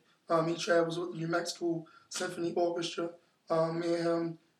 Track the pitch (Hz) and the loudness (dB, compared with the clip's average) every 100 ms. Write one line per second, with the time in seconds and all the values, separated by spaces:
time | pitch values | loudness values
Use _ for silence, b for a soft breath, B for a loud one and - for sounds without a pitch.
0 | _ _ - 165 160 165 - 170 165 165 | _ _ 0 2 2 0 2 4 4 0
1 | 180 165 165 170 170 - 175 165 b b | -4 -4 -2 -2 -2 -2 -2 -2 b b
2 | b - 185 175 170 180 175 175 165 - | b -6 -6 -4 -2 2 2 0 -4 -4
3 | 170 - _ _ - 165 165 165 170 170 | -6 -6 _ _ -2 2 2 0 0 2
4 | 170 170 170 165 _ | 2 2 0 -4 _